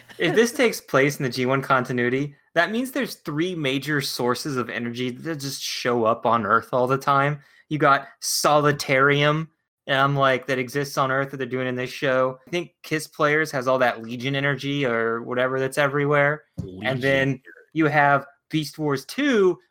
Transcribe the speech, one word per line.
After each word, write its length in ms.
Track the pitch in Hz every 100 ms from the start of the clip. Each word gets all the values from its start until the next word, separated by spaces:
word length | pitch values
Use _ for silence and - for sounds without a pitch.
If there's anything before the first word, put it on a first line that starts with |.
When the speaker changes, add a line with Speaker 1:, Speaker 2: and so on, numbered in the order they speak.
| - -
Speaker 1:
If 160 | 175
this 180 | 180 233
takes 280 | - 233 -
place 380 | - 139 143 143
in 40 |
the 60 | 135
G 160 | 123
one 160 | 127 135
continuity, 760 | - 131 120 123 120 131 143 - _
that 160 | 165 170
means 200 | 226 254
there's 240 | 285 226 -
three 380 | - 147 180
major 460 | 170 139 139 139 147
sources 560 | 135 - 123 120 151 131
of 140 | 113
energy 400 | 107 120 117 127
that 260 | 127 151 156
just 200 | 135 -
show 420 | - - 127 120
up 200 | 110 113
on 220 | 117 117 101
Earth 240 | 113 -
all 140 | 131 123
the 100 | 135
time. 440 | 143 139 143 147 - _ -
You 80 | 151
got 320 | 147 139 - -
Solitarium, 1300 | - - 165 147 147 147 - 131 139 143 147 156 160 _ _ _ -
um, 300 | 135 139 143
like, 300 | 135 127 131
that 120 | 131
exists 380 | 123 143 139 156
on 140 | 135
Earth 200 | 135 139
that 60 | 139
they're 100 | 127
doing 200 | 127 127
in 80 | 123
this 140 | 127
show. 480 | - 139 127 131 131 -
I 40 |
think 220 | 175 160 _
Kiss 240 | - 156 -
Players 440 | - 147 156 151
has 180 | 139 123
all 100 | 131
that 220 | 123 110
Legion 320 | 113 123 131
energy 520 | 139 143 135 139 143 131
or 360 | 117 113 117
whatever 380 | 127 127 127 131
that's 160 | 135 147
everywhere. 680 | 139 143 143 147 143 151 - -
And 80 | 95 92
Speaker 2:
Legion. 220 | 127 131
Speaker 1:
then 420 | 135 135 135 135 - - _
you 100 | 156 151
have 380 | 147 143 139 - _ _
Beast 300 | 156 147 -
Wars 260 | 151 135
two, 540 | - - 285 226 185 160 _